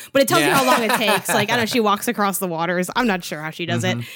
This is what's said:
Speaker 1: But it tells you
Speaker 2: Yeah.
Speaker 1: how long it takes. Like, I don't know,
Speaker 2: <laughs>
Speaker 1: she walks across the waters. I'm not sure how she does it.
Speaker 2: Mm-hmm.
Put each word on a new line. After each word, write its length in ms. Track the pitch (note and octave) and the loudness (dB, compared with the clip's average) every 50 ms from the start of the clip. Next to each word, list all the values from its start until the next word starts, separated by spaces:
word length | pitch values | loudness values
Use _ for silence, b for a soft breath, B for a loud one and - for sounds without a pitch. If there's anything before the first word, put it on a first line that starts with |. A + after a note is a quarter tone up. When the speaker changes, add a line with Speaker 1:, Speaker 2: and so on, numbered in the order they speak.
| B B B | B B B
Speaker 1:
But 80 | C#4 C4+ | 2 2
it 40 | |
tells 140 | - F4 E4+ | 4 4 4
you 60 | D4 C#4+ | 4 4
Speaker 2:
Yeah. 80 | D4+ | 4
Speaker 1:
how 80 | C#4 B3+ | 4 4
long 180 | B3+ - A#3+ A#3 | 4 2 2 2
it 80 | G#3+ | 0
takes. 380 | B3 A#3+ A3+ G3+ G#3 F3+ - - | 0 0 2 2 0 0 0 0
Like, 200 | E3+ G#3+ G#3 G#3 | 0 0 0 0
I 40 | A#3 | 0
don't 80 | B3 | 0
know, 40 | A3+ | 0
Speaker 2:
<laughs> 80 | G3+ - | 0 0
Speaker 1:
she 60 | A#3+ | 2
walks 280 | G#3+ G#3 G3+ G#3 - | 2 2 2 0 0
across 300 | A#3+ G#3+ G#3+ G#3 G3 F#3 | -2 -2 0 0 -2 -2
the 100 | - G3 | -2 -4
waters. 440 | F3+ E3 D#3+ E3+ F3 F3 F3+ F3+ F3+ - | -4 -4 -2 -2 -2 -2 -2 -2 -2 -2
I'm 120 | - B3+ | -2 0
not 160 | A3 F#3 F3+ - | 0 0 -2 -4
sure 180 | - E3+ D3+ | -8 -10 -8
how 80 | D#3 D#3 | -10 -10
she 160 | - - E3+ | -10 -8 -6
does 180 | D#3+ A#2 A#2 E3+ | -4 -2 -2 -2
it. 140 | F#3 F3+ | -2 -2
Speaker 2:
Mm-hmm. 120 | A#2+ A#2 B B | -4 -6 B B